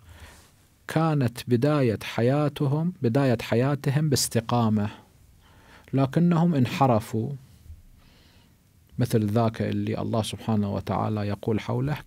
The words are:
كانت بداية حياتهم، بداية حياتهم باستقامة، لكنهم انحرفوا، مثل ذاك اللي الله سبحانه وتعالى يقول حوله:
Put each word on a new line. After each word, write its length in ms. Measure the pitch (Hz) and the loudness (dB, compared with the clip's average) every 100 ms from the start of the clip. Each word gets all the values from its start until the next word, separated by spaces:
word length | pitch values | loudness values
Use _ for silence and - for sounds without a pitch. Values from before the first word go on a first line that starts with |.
| - - - - - _ _ _ - | -20 -20 -20 -20 -20 _ _ _ -6
كانت 500 | 160 165 151 123 - - | 0 2 2 0 -4 0
بداية 500 | 120 143 151 127 101 | 2 2 2 2 0
حياتهم، 880 | - - 117 143 147 143 143 147 170 180 | -4 0 2 2 0 -2 -2 0 -2 -2
بداية 360 | 123 123 139 117 | 0 2 2 0
حياتهم 680 | - 113 131 139 143 135 156 | 0 0 2 0 -2 0 0
باستقامة، 840 | 131 - 117 113 123 113 107 101 - - _ - - - - - - - | 0 0 -2 0 0 2 2 0 -6 -20 _ -20 -20 -20 -20 -20 -20 -6
لكنهم 640 | 127 135 156 175 165 175 | 0 0 2 2 4 4
انحرفوا، 760 | 147 120 - 131 110 - 113 113 139 - - - - - - - - _ _ _ _ _ _ _ - | 4 2 2 4 4 0 -4 -4 -8 -14 -20 -20 -20 -20 -20 -20 -20 _ _ _ _ _ _ _ -4
مثل 280 | 120 117 104 | 0 2 2
ذاك 360 | 110 113 110 | 2 0 0
اللي 360 | 104 104 104 110 | -2 -2 -4 -4
الله 240 | 104 113 | -2 -2
سبحانه 520 | 107 104 - 110 104 | -2 -6 -2 0 0
وتعالى 460 | 101 - - 110 107 | -4 -4 -2 -2 -2
يقول 400 | 104 101 - 104 | -4 -4 -4 -4
حوله: 360 | - 120 135 147 | -2 -4 -2 -6